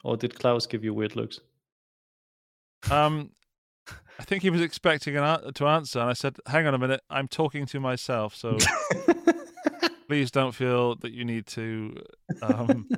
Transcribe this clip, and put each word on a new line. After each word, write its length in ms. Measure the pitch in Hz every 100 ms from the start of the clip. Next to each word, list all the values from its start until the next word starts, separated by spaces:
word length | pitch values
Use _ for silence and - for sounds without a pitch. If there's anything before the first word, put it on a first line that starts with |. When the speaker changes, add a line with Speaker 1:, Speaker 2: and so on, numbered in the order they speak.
Speaker 1:
or 120 | - 113
did 220 | 120 -
Klaus 300 | 127 120 -
give 160 | 113
you 100 | 107
weird 220 | 107 107 110
looks? 240 | 113 - - _ _ _ _ _ _ _ _ _ _ _ _ _ -
Speaker 2:
Um, 400 | 143 151 156 147 _ _ _ _ _ - - - -
I 40 |
think 180 | - 196
he 80 | 190
was 120 | 170
expecting 540 | 165 - 175 151 - 143
an 80 |
a-, 280 | 147 160 -
to 140 | - 143
answer, 320 | 160 143 123
and 100 | 120
I 40 |
said, 240 | 123 139 131 -
"Hang 180 | 147 156
on 60 |
a 40 | 135
minute, 220 | 127 135 -
I'm 180 | 135 135
talking 380 | - 156 147 139
to 120 | 143
myself, 560 | 131 127 - 120 107 -
so 220 | 117 110 - 640 605 539 539 - -
Speaker 1:
<laughs> 760 | 339 285 - - - 339 - -
Speaker 2:
please 220 | 147 131
don't 220 | 139 131
feel 420 | 113 127 123 123 117
that 160 | 117
you 100 | 113
need 220 | 120 113 104
to, 480 | - 113 110 107 - - - - -
um, 480 | 113 110 117 120 104